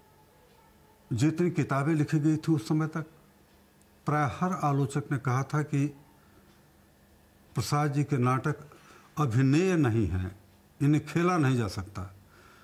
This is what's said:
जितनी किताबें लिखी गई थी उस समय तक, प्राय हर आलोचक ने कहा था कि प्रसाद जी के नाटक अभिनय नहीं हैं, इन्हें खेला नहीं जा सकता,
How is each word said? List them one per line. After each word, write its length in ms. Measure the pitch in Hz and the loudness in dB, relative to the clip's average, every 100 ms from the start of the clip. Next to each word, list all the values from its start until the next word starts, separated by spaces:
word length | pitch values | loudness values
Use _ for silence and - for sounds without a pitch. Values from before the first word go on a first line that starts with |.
| - - _ _ - - - - - _ - | -20 -20 _ _ -20 -20 -20 -20 -20 _ -8
जितनी 380 | 110 151 156 175 | 0 0 2 0
किताबें 440 | - 135 139 139 | 0 -2 -2 0
लिखी 240 | 160 143 156 | 0 0 0
गई 180 | 147 156 | 2 0
थी 160 | 156 | 0
उस 160 | 160 - | -2 0
समय 180 | 156 156 | -2 -2
तक, 160 | 165 156 - - _ _ _ _ _ _ _ - | -4 -10 -14 -20 _ _ _ _ _ _ _ -2
प्राय 300 | 147 143 - | 0 0 0
हर 120 | 180 | -2
आलोचक 520 | 185 147 139 139 147 143 | 0 0 2 0 -2 -4
ने 60 | 139 | -4
कहा 240 | - 123 | 0 -2
था 200 | 135 151 | 0 -2
कि 240 | 147 143 143 - - - - - - - - _ - _ _ - _ _ - | 0 0 -2 -4 -20 -20 -20 -20 -20 -20 -20 _ -20 _ _ -20 _ _ -10
प्रसाद 380 | - - 147 147 | -6 -2 0 0
जी 120 | 139 | 0
के 140 | 143 139 | 0 2
नाटक 380 | 123 131 151 147 - - - - - - | 2 2 0 -4 -8 -20 -20 -20 -14 -4
अभिनय 580 | 143 113 135 147 190 175 | 0 2 4 4 4 2
नहीं 320 | 135 110 95 | 2 2 0
हैं, 300 | 92 92 - - - - - | -2 -4 -10 -20 -20 -20 -2
इन्हें 240 | 143 151 147 | 2 2 0
खेला 320 | 170 175 180 | 0 2 2
नहीं 180 | 131 131 | 2 2
जा 120 | 107 | -2
सकता, 460 | - 92 - 92 - - - - - | -4 -10 -10 -12 -14 -20 -20 -20 -20